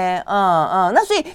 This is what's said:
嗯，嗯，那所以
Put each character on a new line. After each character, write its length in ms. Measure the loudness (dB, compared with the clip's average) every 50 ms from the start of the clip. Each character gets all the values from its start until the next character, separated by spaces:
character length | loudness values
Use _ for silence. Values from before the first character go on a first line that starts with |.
| -2 -2 -2 -4 -4
嗯， 420 | -4 -2 0 2 2 2 2 0 0
嗯， 220 | 0 0 0 2
那 140 | 2 2 2
所 100 | 2 0
以 80 | -2 -2 -4 -8